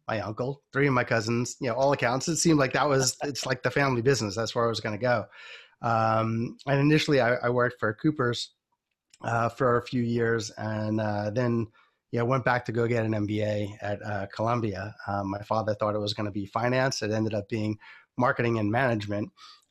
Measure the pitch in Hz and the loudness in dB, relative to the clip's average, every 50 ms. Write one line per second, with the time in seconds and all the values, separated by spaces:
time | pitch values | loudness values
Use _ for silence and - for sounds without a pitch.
0 | _ - 113 107 90 104 107 - 123 131 143 - _ _ - 135 143 143 131 123 | _ -6 -4 -4 -4 -6 -6 -6 -6 -6 -6 -10 _ _ -2 2 2 2 4 2
1 | 120 - 123 113 101 113 117 120 123 - - - 143 123 113 127 135 143 139 - | 2 2 0 0 2 0 0 0 -2 -4 -6 -4 -4 -2 0 2 2 2 2 2
2 | 131 117 123 135 - 175 160 147 - 170 156 147 135 127 - 135 135 147 139 135 | 2 0 0 0 0 -2 0 2 4 4 6 6 4 4 2 2 2 4 4 4
3 | 131 123 - - 147 147 139 - - 131 131 - - 127 - 147 143 135 127 117 | 2 2 0 -2 -6 -6 -6 -4 -4 -4 -4 -2 -2 0 2 2 2 2 2 2
4 | 113 135 139 110 110 104 92 113 113 107 - 123 117 117 113 104 - 113 107 98 | 4 2 2 2 2 -2 -2 -4 -4 -2 0 0 0 0 0 -2 -4 -4 -4 -2
5 | 120 123 120 110 98 - - - - - - - - - _ - - 120 117 113 | 0 2 2 0 -2 -6 -12 -20 -20 -18 -20 -20 -20 -20 _ -6 -2 0 2 2
6 | 113 113 110 110 113 110 113 113 117 143 - - - 139 139 139 139 147 156 156 | 4 4 2 2 2 0 0 -2 -2 -4 -6 -8 -4 0 2 4 4 6 4 4
7 | - - 147 131 117 117 123 - - 120 127 123 120 123 - - - 107 107 - | 4 4 4 4 4 4 2 2 0 0 2 2 2 0 0 -2 -2 -2 -2 0
8 | - 156 123 101 123 120 120 - - - _ _ _ _ _ _ _ _ _ _ | 0 0 0 2 0 0 0 -2 -6 -10 _ _ _ _ _ _ _ _ _ _
9 | _ _ _ - - 113 117 117 117 117 - - 139 123 120 120 117 - - 123 | _ _ _ -10 -4 -2 0 0 0 0 0 2 2 4 2 2 0 -2 -2 -2
10 | 120 117 117 120 117 117 117 113 107 110 - - 107 107 107 107 107 107 110 113 | 0 0 0 0 2 2 0 0 -2 -6 -8 -8 -6 -4 -4 -4 -2 -2 -2 -2
11 | 110 107 104 104 104 107 104 123 123 120 117 117 113 - _ _ _ _ _ _ | -2 -2 -2 -2 -4 -2 -2 0 0 0 0 -2 -2 -6 _ _ _ _ _ _
12 | _ - - 117 117 117 135 131 110 131 123 123 - - 107 120 117 113 120 117 | _ -6 -4 -2 0 2 0 2 2 2 0 0 -2 -2 -2 0 0 0 2 0
13 | 113 110 110 107 101 101 107 107 107 107 107 104 104 98 104 - 98 101 104 101 | 0 0 0 0 -2 -2 -2 -2 0 0 0 -2 -4 -6 -8 -8 -6 -6 -6 -6
14 | 107 110 104 98 98 - - - 110 117 120 120 110 107 95 92 95 95 - - | -6 -6 -6 -6 -6 -8 -6 -4 -2 0 0 0 -2 -4 -4 -6 -8 -10 -12 -12
15 | - 98 101 101 98 98 98 101 104 - 107 110 110 107 104 - 107 104 104 107 | -8 -6 -4 -4 -2 -4 -6 -6 -4 -2 -2 -2 0 -2 -2 -2 -2 -2 -2 -2
16 | 104 104 104 - 107 104 95 104 98 - - 110 117 123 127 127 131 135 131 - | -2 -4 -4 -4 -6 -6 -6 -6 -6 -4 -4 -2 0 0 2 2 0 0 -2 -2
17 | 113 104 107 110 110 110 110 107 101 - 117 110 107 107 107 - - - - - | -4 -2 -2 0 -2 -2 -2 -4 -6 -4 -4 -4 -2 -4 -4 -6 -10 -20 -20 -20
18 | - _ _ - 123 131 135 - 120 117 117 113 107 101 107 120 135 123 117 107 | -20 _ _ 0 2 2 2 2 2 0 0 0 0 0 2 2 2 2 0 0
19 | 104 101 104 104 110 - _ - - - - _ _ _ | -2 -4 -4 -4 -6 -6 _ -18 -20 -20 -20 _ _ _